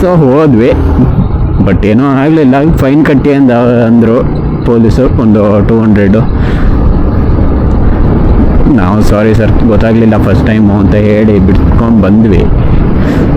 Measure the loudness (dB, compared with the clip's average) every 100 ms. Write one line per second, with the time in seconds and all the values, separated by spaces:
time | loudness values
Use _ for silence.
0 | -2 0 0 0 0 0 0 0 -2 0
1 | 0 0 -2 -2 -2 -2 -2 0 0 0
2 | 0 -2 0 0 2 0 0 0 0 0
3 | 0 0 0 0 0 0 0 0 0 2
4 | 2 0 -2 -4 -4 -4 -2 0 0 0
5 | 0 0 0 0 0 0 0 0 0 0
6 | 0 0 0 -2 -2 -2 0 0 0 0
7 | 0 -2 -2 0 0 0 0 0 0 0
8 | 0 0 0 0 0 2 2 0 0 0
9 | 0 0 0 0 0 0 0 0 0 2
10 | 2 0 0 0 0 0 0 0 0 0
11 | 0 0 0 0 0 0 0 0 0 0
12 | 2 2 2 0 0 0 0 0 0 0
13 | -2 -2 -2